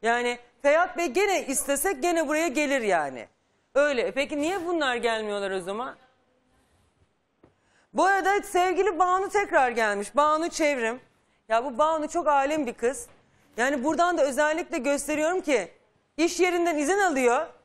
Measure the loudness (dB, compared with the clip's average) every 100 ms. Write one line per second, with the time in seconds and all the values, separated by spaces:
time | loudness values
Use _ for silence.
0 | 0 0 0 -4 -12 _ 2 4 2 -2
1 | -2 0 2 0 -2 -4 -2 0 0 -2
2 | 0 0 0 0 0 0 0 0 0 0
3 | 0 -8 -16 _ _ _ _ 0 2 2
4 | -2 -2 -4 -2 -2 -4 -4 -2 -2 -2
5 | -2 -2 -4 -4 -4 -6 -6 -8 -8 -12
6 | _ _ _ _ _ _ _ _ _ _
7 | _ _ _ _ _ _ _ _ _ 0
8 | 2 4 2 0 0 0 2 2 0 2
9 | 0 0 0 -2 0 2 2 0 -2 -2
10 | -4 0 2 2 -2 0 0 0 -2 -6
11 | -12 _ _ _ _ -2 -2 0 0 2
12 | -2 -2 2 2 2 0 -2 -2 -4 -4
13 | -12 -20 _ _ _ -2 -2 0 -2 2
14 | 2 2 0 2 0 0 -4 -4 -2 -2
15 | -2 -2 0 -2 0 0 -2 _ _ _
16 | _ -2 -2 2 0 2 0 0 0 2
17 | 2 2 2 2 -2 -12